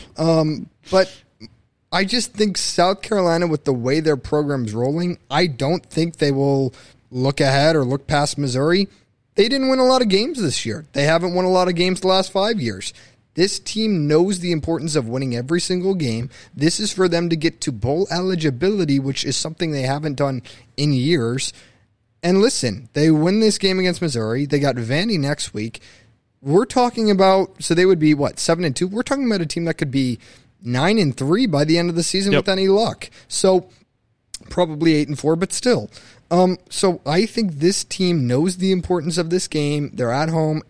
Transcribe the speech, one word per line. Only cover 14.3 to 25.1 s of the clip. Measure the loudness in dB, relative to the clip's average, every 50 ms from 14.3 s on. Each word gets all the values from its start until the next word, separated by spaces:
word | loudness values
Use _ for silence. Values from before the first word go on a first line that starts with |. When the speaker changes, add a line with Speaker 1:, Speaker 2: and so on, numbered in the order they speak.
| 0 -4
Speaker 2:
the | -4 -2
importance | -4 -2 -2 -4 -4 -4 -4 -4 -2
of | -2 -2 -2
winning | -4 -6 -4 -4 -4
every | -6 -4 -2 -2 -2
single | -2 -2 -2 -2 -2 -2 -2
game. | -2 -2 -2 -2 -4 -6 -8 -12 -16 -20 -16 -6
This | -2 0 0 0 0
is | -4 -4
for | -2 0 0 0
them | 0 0 0 -2
to | -2 -2
get | -2 -4 -4 -4
to | -6 -8
bowl | -6 -4 -4 -2 -2 -2 -2 -2
eligibility, | -2 -4 -4 -2 -2 -2 -2 -2 -2 0 0 0 0 0 0 0 0 0
which | 0 -2 -4 -4 -4
is | -4 -4 -4
something | -4 -6 -6 -6 -6 -4
they | -4 -2 -2
haven't | -2 -2 -4 -4 -6 -4
done | -2 -2 -2 -2 -4 -8 -12 -18 -20 -20 _ _
in | -2 0 0
years. | 2 2 2 2 2 0 0 -2 -2 -4 -6 -8 -10 -12 -20 -20 _ _ _ _ _ _ _ _ _ _
And | -2 2 2 4
listen, | 4 2 2 0 -2 -4 -4 -6 -10 -8
they | -2 0 2 4
win | 4 4 4 2 2 4
this | 2 2 2 2
game | 0 0 0 0
against | 0 0 -2 -2
Missouri. | -2 -4 -2 -2 -2 -2 -2 -2 -2
They | 0 0 0
got | 2 0 0
Vandy | -2 -2 -2 -2 -2 -2 0